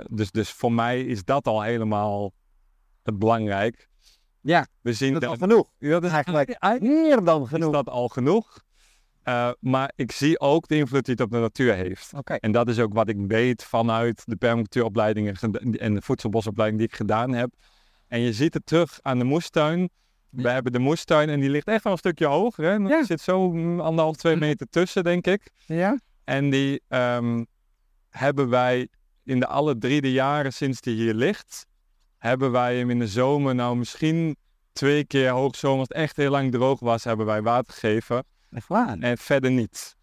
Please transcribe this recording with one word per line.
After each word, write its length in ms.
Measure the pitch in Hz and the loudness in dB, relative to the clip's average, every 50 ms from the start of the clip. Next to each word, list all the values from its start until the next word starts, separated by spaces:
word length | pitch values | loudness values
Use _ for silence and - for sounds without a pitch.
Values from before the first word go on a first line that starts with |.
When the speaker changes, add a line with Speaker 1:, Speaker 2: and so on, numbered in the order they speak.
| - - | -6 -6
Speaker 1:
dus, 220 | - 104 107 101 | -4 -4 -4 -2
dus 200 | - 110 101 - | -2 -4 -4 -4
voor 200 | - - - 120 | -4 -4 -2 0
mij 300 | 117 117 117 120 123 127 131 | 0 2 0 0 0 -2 -2
is 180 | 127 123 101 90 | -4 -6 -4 -2
dat 240 | - 131 139 - 127 | -2 -2 0 0 0
al 140 | 110 107 | 0 0
helemaal 720 | 104 113 120 117 113 107 107 104 104 107 101 101 104 98 - _ _ _ _ _ _ _ _ _ _ _ _ _ _ | 0 0 -2 -2 -2 0 0 0 0 -2 -2 -4 -4 -6 -8 _ _ _ _ _ _ _ _ _ _ _ _ _ _
het 160 | - 107 95 | -6 -4 0
belangrijk. 680 | 107 110 113 113 107 104 98 98 104 120 117 _ _ _ _ _ _ _ _ _ _ _ _ _ | 2 4 4 2 2 0 0 0 0 -2 -2 _ _ _ _ _ _ _ _ _ _ _ _ _
Speaker 2:
Ja, 260 | - 139 170 165 135 - _ _ | -2 0 2 2 0 -2 _ _
Speaker 1:
We 120 | - 120 117 | -6 -6 -4
zien 200 | - 135 135 135 | -2 0 0 0
Speaker 2:
dat 80 | 160 127 | 0 -2
is 60 | 120 | -4
Speaker 1:
dat 120 | 160 123 | -4 -2
Speaker 2:
al 60 | 175 190 | 2 4
genoeg. 240 | 233 214 - - _ _ | 4 4 4 2 _ _
Speaker 1:
Ja, 120 | - 147 | -4 -2
dat 140 | 160 175 165 | 0 0 0
is 80 | 175 | 0
Speaker 2:
Eigenlijk. 380 | 160 151 - - 170 151 139 127 | 0 -2 0 0 0 0 0 0
Speaker 1:
eigenlijk 520 | 247 - - 196 233 262 196 247 294 320 | -2 -2 0 0 0 0 2 2 2 4
Speaker 2:
Meer 220 | 320 311 285 233 180 | 4 4 4 4 4
dan 180 | 165 160 151 135 | 4 4 2 2
Speaker 1:
is 40 | 113 | -2
Speaker 2:
genoeg. 220 | 147 165 165 156 151 | -2 -2 0 0 0
Speaker 1:
dat 160 | 143 123 127 | 0 0 0
al 180 | 123 123 123 120 | 0 0 -2 -2
genoeg. 520 | - 131 123 147 185 226 220 _ - - - _ _ _ _ _ _ _ _ _ _ _ _ | -2 0 2 2 2 2 0 _ -10 -20 -20 _ _ _ _ _ _ _ _ _ _ _ _
Eh, 260 | - 123 120 120 123 123 - | -4 -2 -2 0 -2 -4 -4
maar 320 | - 131 131 131 135 139 - | -2 0 0 0 0 -2 -4
ik 160 | - 135 113 | -6 -6 -6
zie 280 | - - 139 151 165 - | -4 0 2 2 2 2
ook 280 | 143 139 147 165 160 - | 2 2 2 2 2 0
de 80 | 156 | 0
invloed 300 | 151 147 123 131 139 120 | 0 0 2 0 0 0
die 80 | - 123 | 0 0
het 100 | 107 127 | -2 -2
op 80 | 101 | -2
de 60 | 113 120 | 0 0
natuur 340 | 117 110 - - 131 120 104 | -2 0 0 2 2 4 4
heeft. 380 | 90 92 92 92 - - - - | 2 0 -6 -8 -10 -14 -16 -14
Speaker 2:
Oké. 180 | 143 - - - | -14 -10 -8 -6
Speaker 1:
En 180 | - - 110 | -4 0 0
dat 180 | 104 117 120 117 | 2 2 2 2
is 100 | 117 113 | 0 0
ook 140 | 117 107 101 | 0 0 0
wat 160 | 113 98 104 | 0 0 0
ik 80 | 110 101 101 98 | 0 -2 -2 0
weet 360 | 107 113 120 127 123 - - | 2 2 2 2 0 -2 -4
vanuit 600 | - - 117 113 117 113 113 117 120 107 - - | -4 -2 0 0 2 0 0 0 -2 -2 -4 -8
de 100 | - 113 | -8 -6
permacultuuropleidingen 1000 | 90 - 120 117 117 110 - - 127 117 113 98 113 107 107 107 107 104 104 98 | -2 0 0 0 0 -2 -2 -2 -2 -2 0 0 0 2 2 2 0 -2 -4 -4
geda-, 240 | 92 - 110 98 - | -4 -4 -4 -4 -2
en 340 | 104 127 107 - 113 113 104 | -2 -4 -2 -2 0 0 -2
de 80 | 98 | 0
voedselbosopleiding 760 | - - - - - 113 101 113 104 110 104 113 110 107 107 107 | 0 -2 -2 -2 -2 -2 -2 -2 -2 -2 -2 0 0 0 0 0
die 80 | 113 113 | -2 -2
ik 60 | - | -2
gedaan 380 | - 113 101 107 110 120 131 127 | -4 -2 -2 0 0 0 -2 -2
heb. 200 | 117 123 123 - _ _ _ _ _ _ _ _ _ _ _ | -2 -2 -4 -6 _ _ _ _ _ _ _ _ _ _ _
En 120 | 120 117 | -2 -2
je 140 | 120 120 110 | 0 0 0
ziet 200 | 104 143 165 - | 2 0 0 0
het 120 | 160 - | -2 -2
terug 340 | - 151 165 170 143 - - | 0 2 2 2 0 -2 -6
aan 160 | - 139 127 123 | -4 -2 -2 0
de 60 | 120 | 0
moestuin. 640 | 127 143 170 - - - 165 151 151 165 175 180 175 - _ _ _ _ _ _ _ | 0 0 -2 -2 -2 0 0 0 2 0 0 -2 -4 -6 _ _ _ _ _ _ _
Speaker 2:
Ja. 140 | - 127 127 | -8 -4 -2
Speaker 1:
We 60 | 120 | -2
hebben 220 | 123 131 120 127 | 0 0 -2 -2
de 80 | 120 123 | 0 0
moestuin 500 | 127 139 165 - - - 165 151 151 156 | 2 0 0 0 0 2 2 2 2 2
en 100 | 147 143 | 0 0
die 100 | 139 139 | 0 0
ligt 180 | 143 147 - - | 0 -2 -2 0
echt 160 | 220 214 - | -2 -2 0
wel 80 | 214 | -2
een 60 | 190 160 | -2 -2
stukje 280 | - 190 165 - 165 | -2 -2 -2 0 0
hoger. 380 | 143 139 165 208 247 - - 156 | 2 2 2 0 0 -2 -2 0
Hè? 60 | 170 | 0
Speaker 2:
Ja. 160 | 202 214 196 196 294 330 | 0 0 0 2 2 2
Speaker 1:
Die 80 | 285 | 2
zit 160 | 202 170 151 | 0 -2 -2
zo, 300 | - - 185 185 190 180 | -2 0 0 2 2 0
mm, 280 | 170 165 165 170 175 175 | 0 -2 -2 -2 -2 -2
anderhalf, 360 | 156 160 165 165 160 156 156 | -2 0 0 0 0 0 0
twee 200 | - - 165 160 | 0 0 2 2
Speaker 2:
Mhm. 80 | 165 151 | 2 2
Speaker 1:
meter 220 | 151 147 - 139 - | 0 0 -2 -4 -4
tussen, 340 | - 165 180 - - 196 175 | 0 0 0 0 0 -2 0
denk 240 | 170 175 180 - 180 | 0 0 0 0 0
ik. 220 | 190 208 - - _ _ _ | 0 -2 -2 -8 _ _ _
Speaker 2:
Ja. 340 | - 160 170 180 202 269 247 - _ _ _ _ | -6 -4 -2 0 0 0 -2 -6 _ _ _ _
Speaker 1:
En 260 | - 135 139 143 143 | -4 -2 0 0 2
die, 320 | 139 135 139 139 139 135 - - | 2 2 2 0 -2 -4 -6 -4
ehm, 560 | 131 127 123 123 120 120 117 120 117 117 117 - _ _ _ _ _ _ _ _ _ _ _ _ | -2 0 0 0 0 -2 -2 -2 -2 -4 -6 -8 _ _ _ _ _ _ _ _ _ _ _ _
hebben 400 | - - 135 143 143 139 139 120 | -8 -4 -2 0 2 2 2 2
wij 380 | 123 123 127 127 127 123 127 - _ _ _ _ _ _ _ | 2 2 2 2 0 0 -2 -6 _ _ _ _ _ _ _
in 160 | - 131 123 | -2 0 0
de 80 | 127 - | 0 0
alle 300 | - 139 151 151 135 113 | 0 0 0 0 0 -2
drie 240 | 104 123 143 151 | 0 0 0 0
de 100 | 135 135 | 0 0
jaren 420 | 127 131 131 139 147 151 143 135 - | 0 0 0 0 0 -2 -2 -4 -4
sinds 280 | - 147 135 127 - | -4 -4 -4 -4 -4
die 140 | - 127 113 | -4 -4 -2
hier 180 | 110 113 113 107 | -2 0 0 0
ligt, 520 | 110 131 180 151 - - _ - - - _ _ _ _ _ _ _ _ _ _ _ | 2 0 0 0 -2 -8 _ -20 -20 -20 _ _ _ _ _ _ _ _ _ _ _
hebben 340 | - 113 131 131 135 131 | -4 -2 0 0 0 0
wij 260 | 120 123 123 123 123 123 | 2 2 0 0 0 0
hem 120 | 123 123 | -2 0
in 100 | 120 120 | 0 -2
de 80 | 120 107 | -2 -2
zomer 480 | 98 120 127 135 147 147 143 135 127 | 0 0 0 2 2 0 0 0 0
nou 200 | 123 120 123 123 123 | 0 -2 -2 -2 -4
misschien 580 | 120 - - - 160 160 160 165 165 160 143 - _ _ _ _ _ _ - | -4 -6 -6 -4 -2 0 0 0 -2 -2 -4 -8 _ _ _ _ _ _ -8
twee 320 | - 135 139 147 147 143 | -2 2 2 2 2 0
keer 240 | - - 139 131 127 | 0 2 2 2 2
hoogzomer, 500 | 123 127 135 135 120 - - 139 135 131 | 2 2 0 -2 -2 -2 0 0 0 0
als 80 | 131 - | -2 -4
het 100 | - 165 | -4 -4
echt 180 | 156 143 - | -4 -4 -2
heel 140 | - 143 139 | 0 0 0
lang 200 | 143 139 135 131 | 2 0 0 0
droog 280 | 120 123 127 135 139 120 | 0 2 2 2 2 0
was, 240 | 120 117 117 113 - | 0 0 0 0 0
hebben 220 | 120 113 107 110 | -2 -2 -2 0
wij 160 | 107 107 107 | 0 0 0
water 320 | 107 117 120 127 120 - - | 0 2 0 0 0 -4 -6
gegeven. 500 | - - 107 107 113 - - 117 123 - _ _ _ _ _ | -4 0 0 0 0 0 -2 -4 -4 -4 _ _ _ _ _
Speaker 2:
Echt 160 | - 117 - - | -14 -14 -6 -2
waar? 300 | 170 226 247 220 113 - | 0 0 0 0 -2 -4
Speaker 1:
En 180 | - 120 120 - | -2 -2 -2 -2
verder 340 | - - 147 135 131 127 | -2 0 0 2 2 2
niet. 440 | 131 127 110 95 - - - - - _ | 2 2 0 -2 -6 -12 -16 -16 -18 _